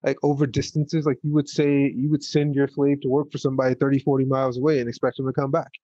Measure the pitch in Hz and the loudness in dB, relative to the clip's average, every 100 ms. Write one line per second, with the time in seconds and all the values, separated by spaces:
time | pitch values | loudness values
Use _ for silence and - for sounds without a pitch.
0 | - 139 147 143 147 139 135 156 147 165 | -2 0 0 2 0 0 -2 -4 -2 0
1 | 151 131 151 147 143 - 147 143 139 117 | 0 -2 0 0 0 0 2 2 2 0
2 | 143 147 - 151 147 139 139 - 143 143 | -2 -2 0 0 0 0 0 2 0 0
3 | 135 139 147 143 139 135 131 127 139 139 | 0 -2 -2 -4 -2 0 0 2 2 2
4 | 147 135 135 135 135 123 143 147 120 117 | 2 0 2 0 0 0 0 0 -2 -4
5 | 127 120 131 139 139 160 - - | -4 -2 -4 -2 -2 -2 -4 -18